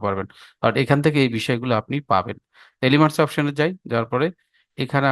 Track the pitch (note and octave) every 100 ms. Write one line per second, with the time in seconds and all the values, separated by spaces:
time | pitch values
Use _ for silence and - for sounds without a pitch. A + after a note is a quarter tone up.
0 | G2+ G2 F#2+ - - _ A#2 A2+ B2+ C#3+
1 | D3+ D3 C3 A2+ - A#2 B2+ A2 - C#3
2 | - F#2+ F#2 - _ _ - _ C3 D3
3 | D#3 D3+ D3+ - D3 C#3+ D#3 F#3 - A#2
4 | A2+ B2+ D#3+ - _ _ _ - C3 C#3
5 | C#3